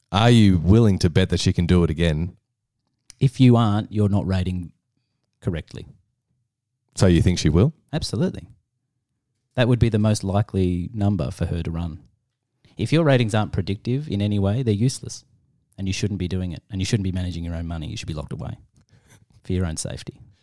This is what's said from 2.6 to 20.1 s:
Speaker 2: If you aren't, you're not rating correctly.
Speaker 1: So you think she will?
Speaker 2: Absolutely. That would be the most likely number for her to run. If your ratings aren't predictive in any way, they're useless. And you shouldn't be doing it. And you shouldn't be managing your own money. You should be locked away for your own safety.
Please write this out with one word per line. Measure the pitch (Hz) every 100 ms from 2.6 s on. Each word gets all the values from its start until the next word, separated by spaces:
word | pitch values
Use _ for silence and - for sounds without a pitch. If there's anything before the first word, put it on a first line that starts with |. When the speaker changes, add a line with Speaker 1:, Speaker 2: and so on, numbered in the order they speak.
| _ _ _ _ _ -
Speaker 2:
If | 139 -
you | 127 117
aren't, | 110 104 -
you're | 104 101
not | 101 90
rating | 92 92 90 85 _ _ _ _ _ _ _
correctly. | - 80 - - - - _ _ _ _ _ _ _ _ _
Speaker 1:
So | - 95
you | 85
think | 92 87
she | 80
will? | 82 135 - _
Speaker 2:
Absolutely. | - - 110 139 - - - _ _ _ _ _ _ _ _ _ -
That | 120
would | 117
be | 117
the | 107
most | 107 104
likely | 98 101 - 95 90 87 87
number | 110 101 95 65
for | - 82
her | 85
to | 82
run. | 82 85 76 _ _ _ _ _ _ _ -
If | 117
your | 156
ratings | 156 127 110
aren't | 110 90
predictive | - 90 98 117 131 151
in | 101
any | 104 104
way, | 98 127
they're | 120
useless. | 101 127 - - - _ _ _ _ _ -
And | 95
you |
shouldn't | - 101 98
be | 90
doing | 92 90
it. | 76 _
And | 95
you |
shouldn't | 90 110
be | 95
managing | 92 90 85
your | 85
own | 82 82
money. | 82 76
You | -
should | -
be |
locked | 76 71
away | - - - _ _ _ _ _ _ _ _
for | -
your | 92 87
own | 78
safety. | - - -